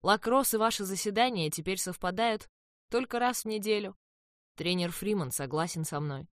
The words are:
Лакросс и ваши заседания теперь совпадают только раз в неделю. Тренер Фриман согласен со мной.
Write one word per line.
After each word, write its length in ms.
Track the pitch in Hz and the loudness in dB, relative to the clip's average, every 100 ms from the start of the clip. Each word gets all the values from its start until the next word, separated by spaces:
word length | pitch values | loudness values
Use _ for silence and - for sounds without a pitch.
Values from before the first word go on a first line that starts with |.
Лакросс 520 | 180 208 226 254 254 | 4 2 4 4 4
и 40 | 220 | 4
ваши 260 | 226 - | 2 2
заседания 680 | 196 190 214 202 247 202 156 | -4 -2 -2 2 2 2 -2
теперь 280 | 151 156 185 | -2 -4 -4
совпадают 720 | - 175 180 185 233 214 - _ _ _ _ | -4 -4 -4 0 0 0 -6 _ _ _ _
только 300 | 233 262 240 | -2 0 0
раз 240 | 247 240 | 0 0
в 40 | 220 | -2
неделю. 480 | 214 208 208 202 - _ _ _ _ _ - | -2 2 0 0 -10 _ _ _ _ _ -4
Тренер 360 | 165 180 175 | 0 0 0
Фриман 400 | 170 196 208 135 | -2 0 0 0
согласен 540 | - 135 151 165 165 156 | -4 -2 -2 -2 -2 -4
со 140 | 147 | -4
мной. 280 | 151 135 - | -4 -6 -10